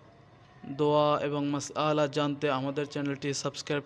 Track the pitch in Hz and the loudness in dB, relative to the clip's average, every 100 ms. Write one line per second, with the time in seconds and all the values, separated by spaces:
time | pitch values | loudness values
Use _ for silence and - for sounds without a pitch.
0 | - - - - - - - 139 147 151 | -20 -20 -20 -20 -20 -18 -8 0 4 4
1 | 147 147 143 147 143 143 - - 151 151 | 4 4 0 -2 -2 -2 -4 -2 2 2
2 | 147 147 147 139 147 131 135 139 143 151 | 2 2 0 0 0 0 0 -4 -4 -4
3 | 143 135 143 135 143 - - 147 | -4 -2 -4 -2 -4 -6 -4 -4